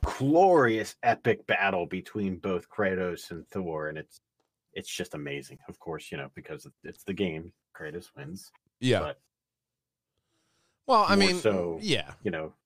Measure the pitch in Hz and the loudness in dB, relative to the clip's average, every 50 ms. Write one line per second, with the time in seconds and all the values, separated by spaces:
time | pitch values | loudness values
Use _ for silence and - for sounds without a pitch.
0 | - - - - 135 139 156 170 196 190 175 156 127 117 110 110 107 - - - | -6 -6 -4 0 2 4 6 8 8 8 8 6 6 4 2 0 -2 -6 -6 -2
1 | - 120 110 - - 120 104 - - - 107 98 98 98 95 90 85 76 92 92 | 0 0 2 2 2 2 2 2 0 -2 0 2 2 2 2 0 -2 -2 -6 -8
2 | - - - 107 101 95 90 85 - 98 92 85 - - - - 101 92 92 92 | -8 -6 -6 -4 -2 -4 -4 -4 -4 -2 -2 -4 -4 -6 -2 0 0 0 0 0
3 | 92 90 85 - - - 87 80 78 - - 101 92 82 80 78 76 76 76 78 | -2 -4 -4 -8 -10 -12 -12 -14 -12 -8 -6 -6 -4 -4 -4 -6 -6 -6 -8 -10
4 | 78 _ - - _ _ _ _ _ _ _ _ _ _ - - - - - - | -12 _ -20 -20 _ _ _ _ _ _ _ _ _ _ -14 -12 -12 -10 -8 -8
5 | 180 - - 78 73 71 69 71 - 71 71 - _ - - _ - 82 80 76 | -8 -8 -8 -10 -8 -8 -8 -10 -10 -14 -20 -20 _ -20 -18 _ -10 -10 -10 -10
6 | - - 82 73 69 71 - - - - 76 73 - 71 _ _ - 76 - - | -10 -10 -10 -10 -10 -12 -14 -16 -16 -14 -14 -14 -16 -20 _ _ -18 -18 -18 -12
7 | - - 95 90 101 87 78 80 85 92 - _ _ _ - - 82 76 78 87 | -8 -6 -2 -2 -2 -2 -2 -6 -10 -12 -18 _ _ _ -16 -14 -12 -10 -10 -12
8 | - - _ - 69 - - - - - _ _ _ _ _ - 123 131 - - | -14 -14 _ -16 -14 -14 -14 -16 -16 -20 _ _ _ _ _ -2 0 2 2 2
9 | 82 76 - _ _ _ _ _ _ _ _ _ _ _ _ _ _ _ _ _ | 0 -2 -8 _ _ _ _ _ _ _ _ _ _ _ _ _ _ _ _ _
10 | _ _ _ _ _ _ _ _ _ _ _ _ _ _ _ _ _ 277 247 214 | _ _ _ _ _ _ _ _ _ _ _ _ _ _ _ _ _ 4 4 6
11 | 202 170 202 202 196 185 180 180 127 107 98 92 87 85 82 82 - 196 135 98 | 6 6 6 6 6 4 4 2 2 2 2 2 0 -2 -4 -4 -2 0 0 0
12 | 71 - - - - 104 82 80 78 78 - _ _ | -2 -6 -10 -8 -6 -4 -4 -4 -6 -8 -12 _ _